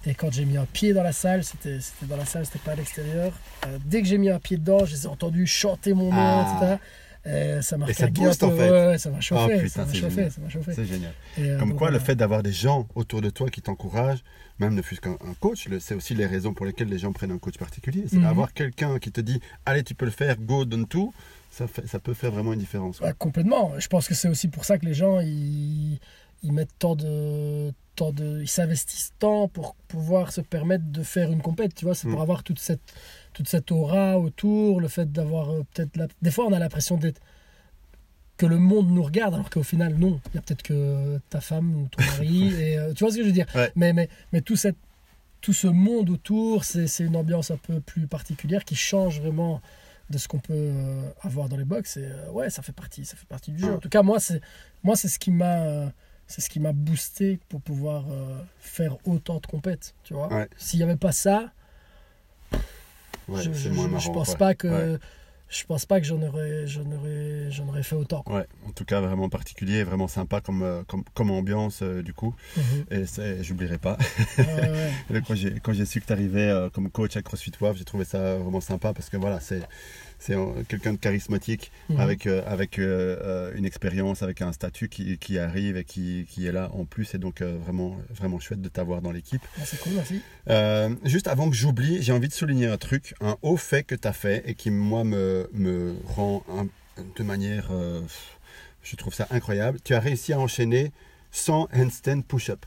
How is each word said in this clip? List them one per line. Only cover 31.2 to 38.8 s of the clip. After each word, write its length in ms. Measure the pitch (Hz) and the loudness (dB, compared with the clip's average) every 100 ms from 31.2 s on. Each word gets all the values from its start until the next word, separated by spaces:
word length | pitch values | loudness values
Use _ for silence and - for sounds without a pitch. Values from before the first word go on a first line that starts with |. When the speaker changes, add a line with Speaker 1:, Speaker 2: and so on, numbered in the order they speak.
| 165 | 2
Speaker 1:
une 100 | 160 | 2
compète, 320 | 165 165 214 | 0 0 -2
tu 120 | - 165 | 0 -2
vois, 100 | 180 | 0
c'est 120 | 117 | 0
pour 100 | 113 | 0
Speaker 2:
Mm. 40 | |
Speaker 1:
avoir 200 | 156 175 | 2 0
toute 160 | - 156 | 0 -4
cette, 340 | - 156 - - - - - | -2 -2 -4 -20 -20 -20 -20
toute 140 | - 147 | -8 0
cette 240 | 170 - | 0 2
aura 480 | 165 147 190 196 185 | 0 4 4 6 4
autour, 600 | 165 - 208 214 214 185 | 2 2 2 4 6 4
le 60 | 160 | 2
fait 220 | - 160 | 0 0
d'avoir, 380 | 151 151 160 147 | 0 0 0 0
euh, 160 | 160 143 | -2 -4
peut-être 220 | - 147 160 | -4 -4 -2
la, 100 | 160 - | -4 0
des 100 | 170 | 0
fois, 140 | 151 233 | 2 4
on 60 | |
a 60 | 185 | 4
l'impression 380 | 165 151 - 175 | 2 0 0 2
d'être, 240 | 160 - - - - - _ - - - - _ - - | 0 -2 -16 -20 -20 -20 _ -20 -20 -20 -20 _ -20 2
que 80 | 170 | 4
le 120 | 170 | 8
monde 320 | 180 214 | 8 8